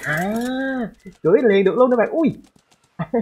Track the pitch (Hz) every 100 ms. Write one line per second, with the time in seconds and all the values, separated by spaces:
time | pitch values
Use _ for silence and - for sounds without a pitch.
0 | - 156 185 220 247 262 269 262 226 -
1 | 190 - 156 220 247 196 190 214 254 247
2 | 208 311 294 - - _ _ _ _ -
3 | 160 240